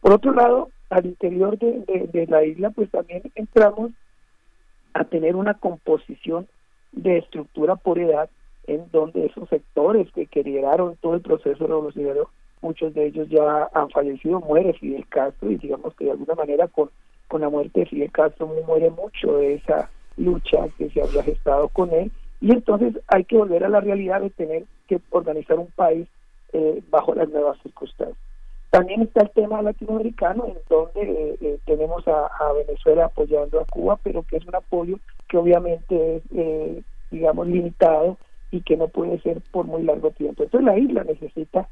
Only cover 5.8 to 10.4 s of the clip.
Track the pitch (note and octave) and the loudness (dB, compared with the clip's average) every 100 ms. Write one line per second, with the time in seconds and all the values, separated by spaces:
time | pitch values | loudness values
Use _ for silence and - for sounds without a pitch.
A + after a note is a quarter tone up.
5.8 | - D#3 - - - E3 F#3+ _ _ _ | -2 -2 -2 -14 -6 -6 -8 _ _ _
6.8 | _ - F3+ F3 E3 E3 D3 - D#3 F#3 | _ -6 0 0 0 -12 -12 -2 0 0
7.8 | F#3+ E3+ E3+ D3+ D#3 _ - - - D3+ | 0 0 2 0 0 _ -20 -20 -8 -8
8.8 | E3+ E3 D#3 E3 D3+ - G3+ D3+ - - | 0 0 0 -2 -4 -4 -4 -4 -2 0
9.8 | D#3 G#3+ F3+ - D3+ D3 | 2 2 0 -4 -4 -2